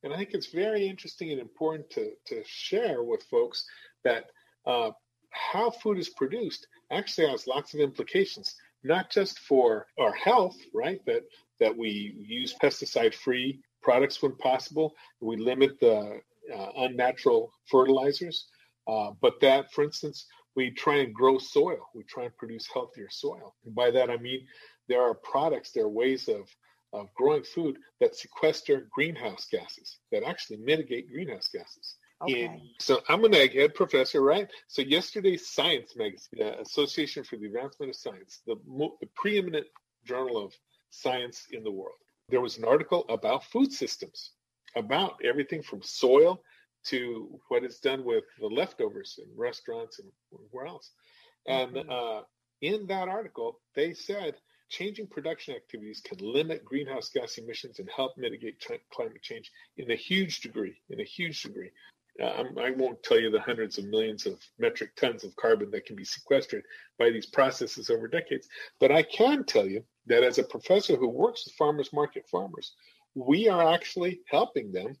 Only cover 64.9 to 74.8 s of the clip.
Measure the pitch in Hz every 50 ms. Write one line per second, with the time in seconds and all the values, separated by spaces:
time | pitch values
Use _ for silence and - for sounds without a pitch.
64.9 | _ - - 127 117 107 - 101 - - - 113 113 104 104 101 101 104 - -
65.9 | 110 98 98 - - - - - 139 139 - - - - - _ - - - _
66.9 | _ _ 117 120 117 113 104 - - - 135 135 - - 127 110 - - 107 -
67.9 | 117 113 113 113 - 170 165 - 151 127 - _ - - - - _ _ - 131
68.9 | 143 160 156 - - - 220 254 294 285 262 - - 117 101 98 95 107 - _
69.9 | _ _ _ - 117 117 123 127 120 - - - - 117 - - 180 202 202 -
70.9 | 175 127 131 120 117 127 180 240 233 - - - - - 160 147 151 147 139 -
71.9 | - 147 147 143 - - - _ - - - - - - - - _ _ _ _
72.9 | _ _ _ _ _ 135 127 123 143 180 220 220 190 175 170 160 165 170 - -
73.9 | - 190 175 180 185 180 - - - - - 349 - - 117 104 92 90